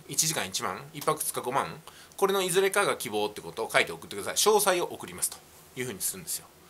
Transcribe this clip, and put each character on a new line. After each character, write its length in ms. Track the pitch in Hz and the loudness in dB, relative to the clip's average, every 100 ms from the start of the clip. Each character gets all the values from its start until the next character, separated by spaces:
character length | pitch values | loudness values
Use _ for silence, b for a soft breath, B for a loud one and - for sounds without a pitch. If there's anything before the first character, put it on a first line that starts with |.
| - | -10
一 180 | 139 156 | -2 0
時 60 | |
間 120 | 160 95 | 0 -2
一 160 | - | -2
万、 220 | 113 98 143 | -4 -4 -8
一 120 | 143 | -6
泊 180 | 160 156 | -2 0
二 100 | - | -2
日 80 | 127 | -4
五 120 | 123 | -2
万、 280 | 131 85 113 - B B - | 0 -2 -6 -16 B B 0
こ 100 | 196 | 2
れ 60 | |
の 100 | 196 | 4
い 80 | 185 | 2
ず 100 | 185 | 4
れ 100 | 196 | 4
か 140 | 196 | 4
が 120 | 175 120 | 2 2
希 140 | 120 | -2
望 160 | 104 104 | 0 -2
っ 60 | |
て 80 | 101 | -2
こ 120 | 82 | -10
と 120 | 80 | -6
を 60 | 110 | 2
書 100 | 131 | 2
い 60 | 104 | 2
て 60 | |
送 140 | 82 78 | -2 -10
っ 20 | |
て 80 | 101 | -8
く 20 | |
だ 60 | |
さ 80 | 98 | -4
い。 20 | |
詳 260 | - 208 214 | 2 6 6
細 200 | 202 180 | 6 2
を 40 | |
送 220 | 165 180 - | 0 -6 -12
り 80 | |
ま 80 | - | -4
す」 80 | - | -4
と 80 | - - - - - | -4 -18 -20 -18 -8
い 60 | |
う 40 | 127 | -6
ふ 20 | |
う 20 | |
に 80 | 95 | -4
す 120 | - | -4
る 60 | 95 | -6
ん 40 | |
で 40 | 82 | -8
す 100 | - | -8
よ。 80 | - - B | -8 -20 B